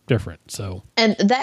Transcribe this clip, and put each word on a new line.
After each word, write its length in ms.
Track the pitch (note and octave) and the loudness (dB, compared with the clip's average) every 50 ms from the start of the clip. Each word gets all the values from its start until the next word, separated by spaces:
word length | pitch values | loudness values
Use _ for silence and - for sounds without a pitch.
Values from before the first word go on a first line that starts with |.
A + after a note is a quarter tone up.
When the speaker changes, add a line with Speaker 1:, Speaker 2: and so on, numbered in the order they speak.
| - | -2
Speaker 1:
different. 440 | - B2 G#2 - - D#2 - _ - | -2 -2 -2 -2 -6 -14 -18 _ -16
So, 320 | - - G#2 G2 F#2 F#2+ - _ _ | -12 -10 -10 -10 -10 -12 -14 _ _
Speaker 2:
and 180 | A#3 A3+ G#3+ G3+ | 2 2 2 2
that 240 | - G#3 G3+ B3 B3+ | 2 2 2 2 2